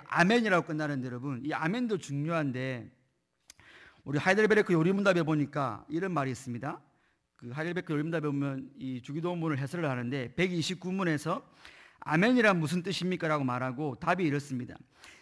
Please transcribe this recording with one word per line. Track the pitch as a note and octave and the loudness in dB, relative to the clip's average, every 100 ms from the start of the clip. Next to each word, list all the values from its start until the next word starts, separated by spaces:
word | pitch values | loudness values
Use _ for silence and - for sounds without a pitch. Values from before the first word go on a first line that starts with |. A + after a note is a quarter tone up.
| - | -2
아멘이라고 | C#3+ F3 A#3 A3 F3+ D#3+ | 2 4 4 4 2 2
끝나는데 | D3+ D3+ C#3+ B2+ | -2 -2 -4 -4
여러분, | B2 C#3 B2 D3 | -6 -6 -6 -4
이 | |
아멘도 | C#3 D#3+ A#3 B3 G3 | -2 -2 -2 -2 -4
중요한데 | - C#3 D#3 E3+ C#3+ B2+ C3 B2+ G#2+ _ _ _ _ _ - - - - - _ | -4 -4 -2 -2 -2 -2 -4 -6 -10 _ _ _ _ _ -20 -20 -20 -20 -20 _
우리 | - C#3+ | -6 0
하이델베르크 | F#3 G3 G#3+ G#3+ G3+ | 4 4 6 6 4
요리문답에 | E3+ E3 G3 G3+ F3 | 4 4 4 4 4
보니까 | D#3 D#3 C#3 D3+ C3+ G#2+ - | 2 2 0 -2 -4 -4 -6
이런 | D#3+ F#3+ | -4 -2
말이 | D#3+ C3 | -2 -2
있습니다. | B2 - A#2+ C3+ - _ _ _ _ _ _ | -4 -8 -8 -8 -10 _ _ _ _ _ _
그 | A#2+ | -12
하이델베르크 | C3+ D#3+ F3 F3 | -6 -4 -4 -2
요리문답에 | D3 D#3 E3 D3 | -2 0 -2 -2
보면 | C#3+ C#3 C3+ - - | -2 -2 -4 -10 -10
이 | C3 B2+ | -8 -8
주기도문을 | B2 D3 E3+ F3 D#3+ C3+ | -8 -6 -4 -2 -2 -2
해설을 | C#3 F3 D#3 | -4 -4 -2
하는데 | B2 A#2+ C#3 A#2+ | -2 -2 -4 -4
백이십구 | - F#3 F3 D3 F3+ F3+ | 0 0 2 -2 -4 -4
문에서 | F#3+ F3+ D3 D#3 G#3 - _ - - - _ | -2 0 0 -2 -4 -6 _ -20 -20 -20 _
"아멘이란 | - D#3 G#3+ B3+ G#3+ F3+ | 0 4 6 6 6 4
무슨 | D3+ F3+ | 2 0
뜻입니까?" | F3 F3+ F3+ F3+ E3 | -2 -2 -2 -2 0
라고 | D3+ | 0
말하고 | C3+ B2 C3 B2 D3+ B2 | 0 0 -2 -4 -4 -2
답이 | E3 F3+ | 0 2
이렇습니다. | E3+ C#3+ C#3 B2+ B2 - - _ - - | 2 0 -2 -6 -8 -14 -20 _ -20 -20